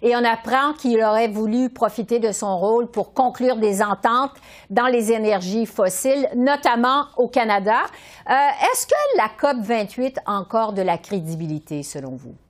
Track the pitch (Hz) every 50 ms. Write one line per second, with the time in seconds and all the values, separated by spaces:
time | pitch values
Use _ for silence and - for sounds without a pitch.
0 | - 233 240 240 240 233 226 226 - 226 247 262 277 294 294 - - 254 233 220
1 | 220 214 214 220 233 226 202 214 220 214 220 247 254 247 254 - - - - -
2 | 220 - 233 233 214 220 196 - 220 202 190 175 190 208 226 240 240 233 - 214
3 | 190 - - - 262 - - - 233 247 254 220 220 208 196 196 214 208 196 196
4 | - 233 233 247 277 262 - - - - - - - - 196 233 240 254 254 240
5 | 220 208 226 220 220 214 208 190 180 185 202 226 226 - - - 202 185 180 -
6 | - 262 269 285 262 - - 240 247 277 285 285 285 262 240 233 240 254 269 285
7 | 285 - - - 247 233 - 262 233 220 202 202 190 208 220 254 339 - - -
8 | - - - - - - 247 269 285 285 - - - 440 508 - - - - 587
9 | 587 571 508 370 - - - - - 285 277 247 208 202 233 226 208 190 - -
10 | 254 269 262 - - - 208 202 180 - - 220 226 214 208 196 185 180 170 165
11 | - - 208 190 160 160 165 160 170 156 151 151 - - 156 147 143 - - 147
12 | 135 131 131 127 127 120 - - _ _